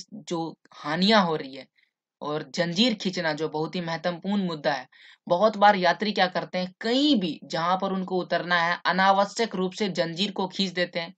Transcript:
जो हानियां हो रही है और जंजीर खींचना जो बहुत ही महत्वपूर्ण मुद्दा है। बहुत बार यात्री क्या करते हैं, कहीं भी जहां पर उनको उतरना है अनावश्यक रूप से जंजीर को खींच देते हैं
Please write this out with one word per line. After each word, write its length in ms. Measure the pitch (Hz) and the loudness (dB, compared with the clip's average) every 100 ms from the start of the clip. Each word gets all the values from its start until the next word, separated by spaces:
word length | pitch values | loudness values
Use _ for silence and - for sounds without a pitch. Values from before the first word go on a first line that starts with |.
| - | -10
जो 260 | - - 170 165 - _ - | -16 -6 -4 -4 -10 _ -12
हानियां 480 | 196 180 196 220 175 | -6 0 4 6 4
हो 100 | 156 | 0
रही 200 | 139 135 | -6 -14
है 100 | 127 _ _ _ _ _ | -18 _ _ _ _ _
और 220 | 143 151 151 - | -6 -6 -4 -4
जंजीर 380 | 170 170 247 214 | -2 2 2 2
खींचना 360 | 190 180 165 | -2 -2 -2
जो 140 | 151 156 | -2 -4
बहुत 260 | 156 160 180 | -2 -4 -4
ही 60 | |
महत्वपूर्ण 640 | 165 160 180 165 190 202 | -4 -4 -4 -4 -2 -2
मुद्दा 300 | 180 160 151 | -2 -2 -2
है। 140 | 135 123 _ - - - | -2 -6 _ -20 -16 -2
बहुत 300 | 175 214 208 | 2 2 6
बार 180 | 208 202 | 6 6
यात्री 360 | 175 175 214 | 2 2 -2
क्या 160 | 202 185 | 0 0
करते 300 | 175 160 185 | 0 -4 -4
हैं, 160 | 180 - | -6 -6
कहीं 340 | 220 254 294 247 | -2 2 2 2
भी 200 | 180 135 - | 0 -6 -8
जहां 320 | 165 170 185 | -2 0 0
पर 140 | 196 | 0
उनको 260 | 190 185 185 | -4 -2 -4
उतरना 440 | 170 170 165 175 | 0 -2 0 2
है 180 | 170 175 - | 2 0 0
अनावश्यक 720 | 180 190 196 202 - 226 185 | 4 4 4 2 -2 -4 -2
रूप 180 | 185 | -4
से 160 | - 214 | -2 -2
जंजीर 400 | 170 165 165 202 | -2 -4 -2 -4
को 160 | 190 185 | -4 -4
खींच 240 | - 190 | -4 -4
देते 260 | 180 175 175 | -2 -4 -4
हैं 140 | 170 | -8